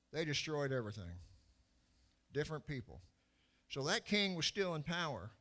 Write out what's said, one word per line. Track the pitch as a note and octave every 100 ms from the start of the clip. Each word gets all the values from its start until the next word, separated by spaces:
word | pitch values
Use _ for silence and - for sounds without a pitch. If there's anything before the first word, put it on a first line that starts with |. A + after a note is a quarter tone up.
| -
they | D3+
destroyed | D#3 C3+ D#3+ D3 C3+
everything. | C3 G#2+ G2+ F2 F2 - - - _ _ _ _ _ _ _ _
Different | C#3+ D3 D3+ -
people. | C3+ - B1 - _ _ _ _ _ -
So | C#3
that | C#3+ A3+
king | - G#3 G3
was | E3+ -
still | G#3 F#3
in | D#3+
power. | C#3+ F3 D#3+ G#2 G2+ -